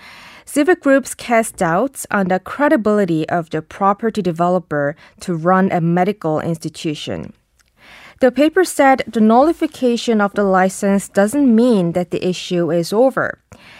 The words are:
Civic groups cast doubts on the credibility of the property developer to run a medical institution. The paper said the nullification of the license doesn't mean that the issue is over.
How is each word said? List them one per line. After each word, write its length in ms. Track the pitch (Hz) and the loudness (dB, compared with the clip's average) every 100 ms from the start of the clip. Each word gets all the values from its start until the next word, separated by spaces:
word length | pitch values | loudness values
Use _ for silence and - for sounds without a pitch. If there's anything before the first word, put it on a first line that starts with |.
| - - - - - | -20 -20 -20 -20 -6
Civic 340 | 277 294 349 | -2 0 0
groups 340 | 277 269 262 | 2 2 0
cast 420 | - - 233 226 - | -12 -2 -2 -2 -2
doubts 500 | 175 170 262 - - | -2 0 -2 -6 -6
on 180 | 208 185 | -2 0
the 100 | 185 | -2
credibility 880 | - - 294 302 214 208 196 160 156 | -4 -2 0 2 2 0 0 -2 -2
of 220 | 175 165 | -4 -4
the 100 | 160 | -8
property 640 | 160 - 196 202 226 214 | -8 -2 0 0 -2 -4
developer 720 | 180 165 175 180 175 147 143 151 - - | -4 -2 0 0 -2 -4 -4 -6 -14 -16
to 140 | - | -8
run 360 | 170 165 190 190 | -4 2 2 2
a 100 | 180 | 0
medical 580 | 165 175 185 208 160 156 | 0 0 0 -2 -4 -2
institution. 920 | - 165 160 - 165 151 - 92 65 - _ _ _ _ - - - - | -4 -6 -8 -8 -8 -8 -8 -10 -10 -18 _ _ _ _ -20 -20 -18 0
The 120 | 254 | 0
paper 320 | 247 302 339 | 2 2 2
said 380 | 349 - 269 262 - | 0 2 2 2 0
the 140 | 226 | 2
nullification 1040 | 214 233 302 330 302 - 254 233 - 220 | 4 4 4 0 -4 -2 -2 -2 0 0
of 100 | 202 | 0
the 120 | - | 0
license 640 | 202 185 190 - 202 196 - | 0 2 0 0 -2 -2 -2
doesn't 440 | - 202 285 277 | 0 0 2 4
mean 380 | 220 247 214 170 | 4 4 2 2
that 200 | 175 180 | -2 -4
the 140 | 180 185 | -4 -4
issue 460 | 175 - 180 170 | -4 -4 -2 0
is 220 | 175 165 | -2 -2
over. 460 | 202 269 190 131 - _ - - | 2 2 0 -4 -6 _ -20 -20